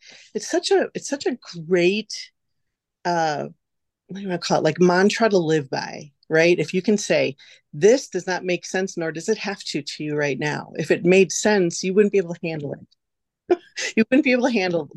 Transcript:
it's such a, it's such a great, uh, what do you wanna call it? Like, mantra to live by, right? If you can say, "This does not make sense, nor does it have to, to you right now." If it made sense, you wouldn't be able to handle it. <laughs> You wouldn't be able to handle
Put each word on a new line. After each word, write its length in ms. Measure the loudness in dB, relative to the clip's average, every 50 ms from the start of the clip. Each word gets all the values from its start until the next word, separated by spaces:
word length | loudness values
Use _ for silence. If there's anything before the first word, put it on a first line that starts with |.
| _ -20 -20 -20 -18 _ -10
it's 160 | -10 -6 -4
such 200 | -4 -2 0 2
a, 200 | 2 2 2 0 -4
it's 140 | -10 -8 -8
such 180 | -8 -6 -4
a 120 | -6 -6 -6 -10 -14 -14 -12 -2
great, 640 | 0 2 2 4 2 2 0 -4 -8 -12 -14 -14 -18 _ _ _ _ _ _ _ _ _ _ _ _ _ _ -4
uh, 420 | -2 0 0 0 0 -2 -4 -6 -8 -12 _ _ _ _ _ _ _ _ _ _ -16
what 80 | -14
do 60 | -10
you 60 | -6 -6
wanna 100 | -6 -4
call 200 | -2 0 0 2
it? 60 | 2
Like, 160 | 0 2 2
mantra 480 | 2 4 4 4 4 2 2 2 2 2
to 80 | 2 2
live 320 | 2 2 0 0 -2 -4
by, 420 | -6 -8 -6 -8 -10 -14 -16 -18 _ _ _ 0
right? 280 | 2 4 4 4 4 2
If 160 | 0 -2 -4
you 80 | -2
can 160 | 0 2 0 0
say, 380 | 0 0 0 2 2 0 -4 -8 -16 -20 -20 _ _ _
"This 360 | -2 4 6 6 6 4 2 -4
does 180 | -8 -6 -4
not 180 | -4 -4 -4 -2
make 220 | -4 -4 -4 -4
sense, 300 | -4 -4 -4 -4 -4 -4
nor 160 | -6 -6 -6
does 160 | -6 -6 -4 -4
it 100 | -4 -2
have 240 | -4 -6 -8 -8 -8
to, 180 | -8 -6 -6
to 220 | -6 -8 -10 -8 -6
you 120 | -4 -2
right 220 | -2 -2 -2 -2 -2
now." 340 | -4 -4 -4 -6 -8 -8 -8
If 140 | -4 -2 0
it 140 | 0 2 4
made 280 | 4 6 6 4 4
sense, 500 | 2 0 2 2 2 4 2 0 -2 -4 -6
you 100 | 0 2
wouldn't 180 | 4 4 4
be 60 | 2 0
able 160 | 0 -2 -6
to 60 | -8 -6 -6
handle 260 | -6 -6 -8 -8 -10
it. 60 | -12 -14 -20 _ _ _ _ _ _ _ _ _ _ _ 0 0 0 -2 _ _
<laughs> 220 | -8 -8 -2 0
You 80 | 0 2 4
wouldn't 140 | 2 2 4
be 80 | 4
able 140 | 2 2 2
to 60 | 0
handle 360 | 0 0 0 0 -2 -2 -4 -6 -10